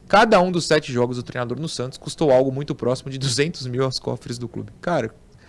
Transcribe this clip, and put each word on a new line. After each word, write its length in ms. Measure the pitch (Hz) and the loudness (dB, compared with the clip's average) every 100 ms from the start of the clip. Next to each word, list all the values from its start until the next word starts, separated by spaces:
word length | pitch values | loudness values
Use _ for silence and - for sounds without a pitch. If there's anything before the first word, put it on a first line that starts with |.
| - | 2
Cada 320 | 196 226 202 | 4 6 4
um 100 | 185 | 4
dos 160 | 175 - | 0 2
sete 260 | 151 151 | 0 2
jogos 260 | 120 120 123 | -2 -2 -2
do 60 | |
treinador 360 | 120 127 120 123 | -8 -8 -6 -6
no 80 | 160 | -8
Santos 300 | - 127 - | -8 -8 -10
custou 340 | 151 - 156 | -14 0 4
algo 220 | 127 135 | 6 4
muito 200 | 131 147 | -2 -6
próximo 380 | 127 120 127 135 | -4 -2 -2 -4
de 60 | 131 | -6
duzentos 500 | 131 117 151 - 127 | -2 0 0 -4 -6
mil 160 | 123 | -2
aos 160 | 131 127 | -2 -2
cofres 380 | - 120 - 120 | -6 -6 -8 -10
do 100 | 120 | -10
clube. 240 | - 107 - | -10 -12 -8
Cara, 340 | 170 160 110 - - - | -2 -2 -2 -8 -20 -20